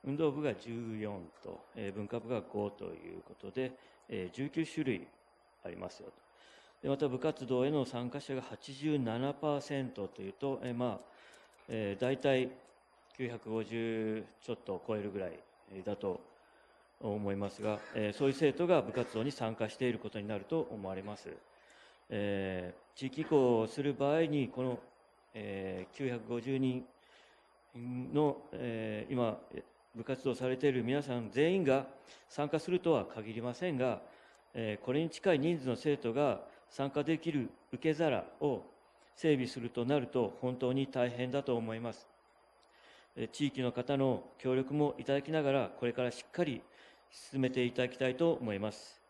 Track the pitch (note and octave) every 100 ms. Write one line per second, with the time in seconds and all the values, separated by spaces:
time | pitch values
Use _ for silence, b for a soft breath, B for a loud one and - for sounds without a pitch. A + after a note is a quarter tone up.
0 | C3+ D3 D#3 C#3 D3 G#2+ A#2+ A#2 A#2 A2
1 | G#2+ G2+ E2 - F#2+ F2 - - G2+ G2
2 | G#2 A#2+ A2+ A#2+ - G#2 G#2 - F2+ E2
3 | E2+ F2 - - G2 A2 C3 B2+ B B
4 | - G#2+ F2+ G2+ C#3 D#3+ D#3 - C#3 G2
5 | E2+ - _ _ _ _ - F2+ F#2 -
6 | G2 - _ B B B B B - C#3
7 | D3 B2+ D#3 - B2+ B2+ C3 D3+ B2+ A#2+
8 | B2 C#3+ - C3+ A#2+ A2 - C3+ D3+ D3
9 | A#2 A2+ C3+ C#3+ D#3 C#3+ - C#3 B2+ -
10 | F#2+ - G2 - C#3 C3 B2+ A#2+ B2 G2
11 | - B B B B B - A2+ G#2 G2
12 | B2+ C3 C#3 C3+ B2+ - - _ _ _
13 | _ - B2+ A#2 A2+ A2 G#2+ A#2 A2+ A2+
14 | A2 A2 - - - A#2 - A2+ - G#2+
15 | G2+ G2 F2+ D#2+ - _ - F#2+ F#2 G#2
16 | G2 F2 - b b b b b b _
17 | A2+ G#2 G2+ G2 G2+ - G#2+ G#2 - A2+
18 | G#2+ G2+ C#3 C3+ D#3 C3 F3 E3+ G#2+ B2+
19 | A#2 A2 B2+ D3 A2+ A2 G#2+ - B2+ A2
20 | G#2+ A2 G#2 G#2 G2 E3 - A2 F#2+ F#2+
21 | G2+ G#2 - D#2+ - B B B B B
22 | _ G#2+ G2+ G2+ F#2+ F#2 F2+ - - -
23 | C3 C3 D#3 D#3 B2+ A#2 A2 - C#3+ B2+
24 | C#3 D#3 E3 D3 B2 - B2+ A#2 - _
25 | _ _ _ A2 G#2 G2 F#2+ F#2 F#2 -
26 | C3+ A#2+ A2+ A#2+ A#2 C3+ C3 B2+ - -
27 | B B B B B _ _ A#2+ A#2+ B2
28 | B2+ D3 D3+ - - - B2 A2+ A2 G#2+
29 | - B2+ A#2 G#2 - - - _ _ A2+
30 | A2+ C3 C#3 A#2+ B2+ B2+ D3 B2+ A#2 C#3
31 | C#3+ A#2+ A2 A#2 D#3 F#3+ D3 C3+ C3 -
32 | B B B - D3 D#3 D#3 F3+ F3 C#3+
33 | G2 - G#2+ A2+ A#2+ B2 F3+ C#3 B2+ G#2
34 | - B B B _ A#2+ A2+ G#2 - B2+
35 | F3+ - G3 D#3 D#3 E3 C3 A#2 D3+ C#3+
36 | A#2+ A#2 D3 G2+ - B B - C#3 D3
37 | C#3+ D#3+ E3 D3 A#2+ - _ B2+ D#3+ D3+
38 | D#3+ A#2 - - D3 A2+ - - b b
39 | b - D#3+ C#3+ B2 - A#2 B2 A#2+ D3
40 | B2 B2+ G#2+ - B2+ B2+ B2+ C3 C3+ C3
41 | B2 A#2+ B2+ C#3 C#3 A#2+ A2+ A2+ A#2+ G#2+
42 | - _ _ _ _ _ B B B B
43 | B - A2 - D3 C3 B2 A#2 B2 C#3
44 | C3+ A2 - - C3 B2+ C3 D3 D3 -
45 | B2 C#3 C#3 D#3+ C#3+ C#3 A#2 - A#2+ A#2
46 | B2 - - - E3 A#2+ - B B B
47 | B - - C3+ B2+ B2+ B2 B2 B2 -
48 | C3 B2+ E3 - A#2 G2 G#2+ - - -